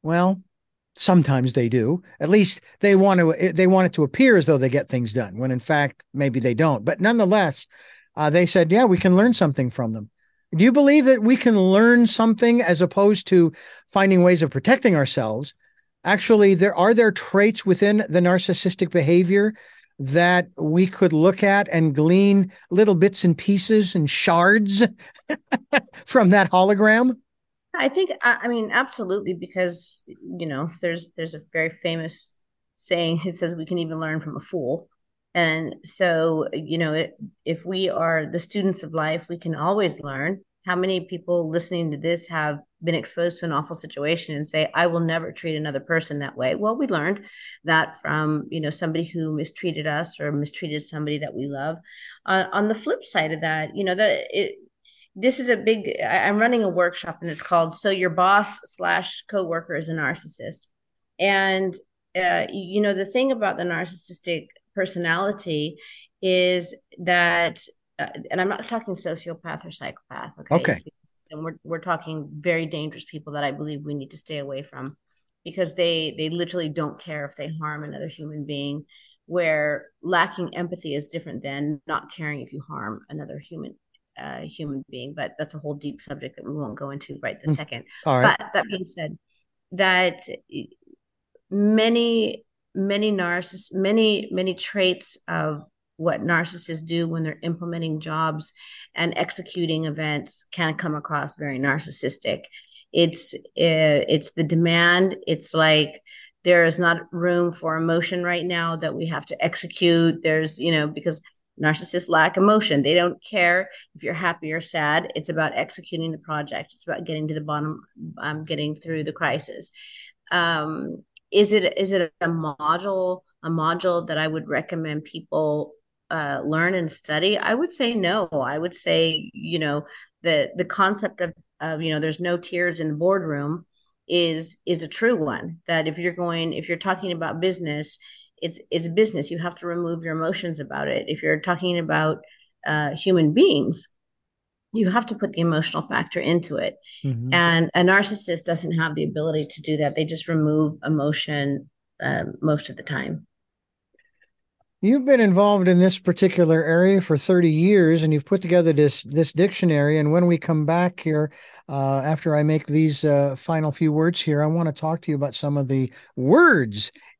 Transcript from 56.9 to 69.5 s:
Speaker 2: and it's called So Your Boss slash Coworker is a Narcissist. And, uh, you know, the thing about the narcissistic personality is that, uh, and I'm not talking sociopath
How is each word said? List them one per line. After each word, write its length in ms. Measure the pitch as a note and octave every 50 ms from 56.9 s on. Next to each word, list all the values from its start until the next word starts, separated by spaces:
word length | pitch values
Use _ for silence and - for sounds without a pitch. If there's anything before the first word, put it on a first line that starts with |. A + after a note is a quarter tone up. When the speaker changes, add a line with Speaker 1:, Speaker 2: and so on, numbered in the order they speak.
| F3 - - F3 D#3+ -
Speaker 2:
and 80 | E3+ E3+
it's 120 | D3+ D#3
called 320 | - - F3+ E3+ E3 E3 E3
So 160 | - - G#3
Your 200 | G3 F#3+ F3+ F3+
Boss 500 | D#3+ F3+ F3+ F#3 G3 G#3 G#3 - - - -
slash 580 | - - - F3+ F3 E3+ E3+ F3+ - - - - -
Coworker 460 | G#3+ G3+ F#3 E3 E3 E3 E3 - E3+
is 140 | D3 D#3+ D#3+
a 40 | D#3+
Narcissist. 720 | D#3+ D3+ C3 E3+ - - D#3 - - - - - - - _ _ _ _ _ _ _ _ _ _ _
And, 560 | F3 G3 G3 G3 G3 F#3+ F#3+ F#3+ F#3+ F#3+ F3 - - _ _ _ _ _ _
uh, 320 | F3+ F#3 F3 F3 E3+ - -
you 300 | - G3+ F#3+ F3 F#3+ G#3
know, 120 | G#3 G3+ G3
the 120 | F#3 G3
thing 260 | G3 G3 B3+ C4 C4+
about 260 | C4 A3+ G#3+ F#3+ -
the 60 | - F3
narcissistic 840 | F3 E3+ D#3+ F3+ E3+ F3+ F3+ - - F3+ - _ F3+ E3+ D#3+ D3+ _ _ _ _ _ _
personality 1000 | G3+ F#3 F#3 - F3 F3 E3 E3 F3 G3 G3+ G3+ G3+ - F3+ D#3+ D3+ D3+ D#3 D3 - - - - - - _ _ _
is 520 | - F#3 F#3 F#3 F3+ F3+ F3+ F3+ E3+ F3 - - _ _ - -
that, 600 | F3 E3+ F3+ F3 F3 E3+ F3 F3 E3+ E3 - - - - _ _ _ _ _ -
uh, 80 | C#3 - - D3 C#3 -
and 80 | D3 F3+
I'm 100 | F#3 G3
not 180 | G#3 - A3
talking 280 | - A#3 A3+ A3+ - F#3
sociopath 720 | - - F3 E3 D#3+ - E3+ E3 - _ E3